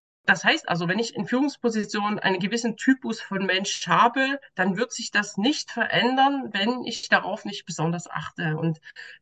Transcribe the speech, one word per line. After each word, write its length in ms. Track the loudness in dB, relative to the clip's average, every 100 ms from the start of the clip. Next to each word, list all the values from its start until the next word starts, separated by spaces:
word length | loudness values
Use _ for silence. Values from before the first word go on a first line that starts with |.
| _ _ 2
Das 180 | 4
heißt 240 | 4 2 2
also, 200 | 0 0
wenn 100 | 0
ich 160 | -2
in 100 | -4
Führungspositionen 920 | 0 2 0 0 -2 0 -2 -2 -2 0
einen 200 | 0 0
gewissen 380 | 0 0 -2 -4
Typus 420 | -8 -8 -8 -8
von 280 | -6 -4 0
Mensch 420 | -2 -2 -4 2
habe, 500 | 4 4 4 -2 -2 -6
dann 220 | -2 0 0
wird 160 | -2
sich 180 | -6 -4
das 280 | -2 -2 0
nicht 320 | 2 2 -2
verändern, 800 | -4 0 2 4 4 4 4 -2
wenn 320 | -2 0 0
ich 240 | -2 -6 2
darauf 380 | 2 2 -6 -6
nicht 180 | -8
besonders 460 | -8 -2 -2 -2 -4
achte. 480 | -8 -8 -4 -2 0
Und 200 | 0 -2 -6 -18 -18 0